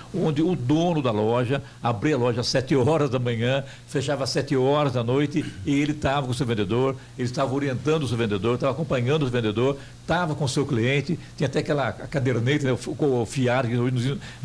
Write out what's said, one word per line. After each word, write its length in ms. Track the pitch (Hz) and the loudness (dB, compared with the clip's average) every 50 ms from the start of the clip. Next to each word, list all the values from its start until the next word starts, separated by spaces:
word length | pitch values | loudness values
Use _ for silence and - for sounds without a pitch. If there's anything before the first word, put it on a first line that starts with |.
| - - - | -12 -8 -4
onde 280 | 180 185 160 147 143 | -2 0 0 2 2
o 120 | 160 180 180 | 2 2 2
dono 460 | 131 120 123 151 160 170 180 170 151 | 0 2 2 2 4 4 2 2 2
da 100 | 131 123 | 0 0
loja 520 | 107 104 107 110 117 123 127 120 139 135 131 - - - | 2 2 2 2 2 2 2 0 0 -2 -4 -8 -10 -4
abria 320 | - 120 117 104 120 151 151 | -2 -2 0 0 0 2 2
a 40 | 123 | 2
loja 240 | 120 123 117 123 | 2 2 0 0
às 40 | 120 | 0
sete 300 | - - 131 123 - 160 | 0 0 0 2 2 4
horas 320 | 135 120 143 160 156 147 131 | 4 4 4 4 2 2 2
da 100 | 113 131 | 0 0
manhã, 460 | 120 123 117 110 120 123 135 139 135 - - - - | 0 0 -2 0 0 0 0 0 -2 -6 -12 -18 -10
fechava 380 | - - 143 127 147 143 131 135 | -6 -4 -2 -2 -2 -2 -2 -2
às 60 | 127 | -2
sete 240 | - 160 127 - 151 | -2 -2 0 0 2
horas 380 | 131 127 135 143 151 147 139 | 2 4 4 4 4 2 2
da 100 | 120 123 | 0 0
noite 400 | 113 117 127 139 147 139 - 151 - - - - - | 0 2 2 2 2 0 0 -2 -4 -4 -8 -6 -2
e 100 | 151 139 143 | 0 0 2
ele 140 | 151 147 147 | 2 0 -2
tava 320 | 147 - 139 135 143 135 | -2 -2 0 0 0 -2
com 60 | 123 | -2
o 20 | 120 | -2
seu 100 | 127 139 | -2 0
vendedor, 500 | 113 117 104 104 90 110 123 131 135 131 127 - - - | 0 0 0 0 0 2 2 2 0 -2 -4 -10 -12 -6
ele 100 | - 127 | -4 -4
estava 280 | 120 123 156 139 120 127 | -2 -2 0 0 0 0
orientando 480 | 139 139 139 127 104 90 147 156 165 | 0 -2 -2 -2 -2 0 0 0 2
o 60 | 143 110 | 0 0
seu 100 | 120 113 | 0 0
vendedor, 380 | 117 107 104 98 95 117 123 | 0 0 0 0 2 0 0
estava 160 | 120 156 139 | 2 0 0
acompanhando 500 | 120 135 165 - 160 127 120 127 151 160 | 0 -2 -2 -2 -2 0 0 0 0 0
o 80 | 143 123 | 0 0
vendedor, 480 | 117 123 113 107 101 113 123 135 214 - - - - - - | 0 0 0 0 0 2 2 2 0 -2 -8 -16 -20 -10 -4
tava 280 | - 160 175 180 156 143 | -2 0 0 0 -2 -2
com 100 | 127 151 | -2 -2
o 40 | 135 | -2
seu 180 | - 151 135 | 0 0 0
cliente, 520 | 135 143 110 113 123 139 143 139 - 165 - - - - - | 0 0 0 2 2 2 0 0 -2 -4 -6 -8 -10 -6 -4
tinha 80 | 156 | -2
até 140 | 131 - 147 | -2 0 -2
aquela 300 | 143 - 151 143 131 110 | -2 0 0 0 0 -2
caderneta, 760 | - - - 117 - 143 123 139 120 117 113 127 147 147 143 | -4 -6 -8 -6 -4 0 0 0 0 2 2 2 2 2 2
né, 60 | 131 | 0
o 40 | 123 | 0
fi-, 140 | - - - - 117 | 0 -2 -6 -4 0
o 260 | 156 143 127 120 113 | 2 2 2 2 0
fiar, 400 | - - 143 127 120 120 131 127 | -2 0 0 2 2 2 2 2
que 100 | 113 120 | 0 0
hoje 420 | 120 120 131 127 120 117 131 - 101 - - - - | 0 0 0 0 0 0 -2 -2 -4 -8 -12 -10 -6